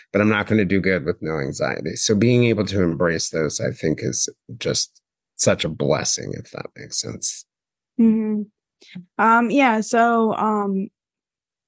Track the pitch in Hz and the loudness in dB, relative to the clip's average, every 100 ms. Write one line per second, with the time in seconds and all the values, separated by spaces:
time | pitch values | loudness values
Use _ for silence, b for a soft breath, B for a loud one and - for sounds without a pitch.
0 | b 101 104 104 104 110 95 98 92 92 | b 2 2 2 2 2 2 2 2 0
1 | 71 92 78 80 69 - 69 58 - - | -2 -4 -4 -4 -4 -2 -2 -2 -6 -2
2 | - 104 113 123 120 104 95 98 87 78 | 0 2 4 4 4 2 0 0 0 0
3 | 87 82 - 85 76 - 67 - 82 76 | 0 0 -2 -2 -4 -2 -6 -4 -4 -2
4 | 58 64 - - _ 117 - - - _ | -4 -2 -4 -6 _ -8 -2 -2 -2 _
5 | _ _ _ - - 95 82 78 71 73 | _ _ _ -2 0 2 -2 -4 0 0
6 | - - - - - - - - 123 - | 0 -2 -4 -12 -12 -16 -16 -16 -10 -8
7 | - - - - - _ _ _ _ - | -8 -6 -6 -6 -12 _ _ _ _ 2
8 | 226 220 214 214 208 _ _ _ B 185 | 2 4 -2 -4 -6 _ _ _ B -20
9 | - - 214 233 240 269 262 220 214 233 | -16 0 2 4 4 2 4 2 0 2
10 | 233 233 220 - 214 208 202 190 190 _ | 4 4 2 0 -2 0 -2 -2 -6 _
11 | _ _ _ _ _ _ | _ _ _ _ _ _